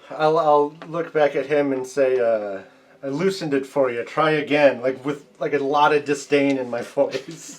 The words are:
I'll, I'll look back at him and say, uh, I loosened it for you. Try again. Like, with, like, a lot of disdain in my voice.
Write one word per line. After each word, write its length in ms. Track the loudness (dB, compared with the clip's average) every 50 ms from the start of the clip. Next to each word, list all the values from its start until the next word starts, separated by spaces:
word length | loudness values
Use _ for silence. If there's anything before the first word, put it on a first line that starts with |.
| _ -16
I'll, 280 | -8 -2 0 2 2 2
I'll 360 | 4 4 4 4 4 2 -4 -12 -16 -10
look 240 | -8 -8 -8 -4
back 240 | 0 2 2 2 2
at 100 | 0 -2
him 260 | 0 0 0 2 0
and 140 | 0 -4 -4
say, 320 | -6 0 0 2 2 2 2
uh, 440 | 2 2 0 0 -2 -4 -8 -10 -12 -16 _ _ _ _ _ _
I 60 | -10 -8
loosened 460 | -6 -2 -2 -2 -2 -2 -6 -2 -2
it 120 | -2 -2
for 240 | -2 0 0 0 0
you. 120 | 0 -4 -6
Try 280 | -6 -2 0 0 2
again. 480 | 2 0 0 0 2 4 6 4 4 4
Like, 240 | -2 -4 -4 -4 -6
with, 200 | -6 -6 -6 -8 _ _ _
like, 140 | -6 -2 -2
a 40 | -2
lot 340 | -2 0 2 4 4 4
of 120 | 4 2 0
disdain 540 | 0 -4 -4 -2 0 0 2 2 2 0 0
in 120 | -4 -6
my 120 | -6 -8
voice. 760 | -8 -8 -2 -2 -2 0 -2 -8 -8 -8 -16 -16 -16 -20 -20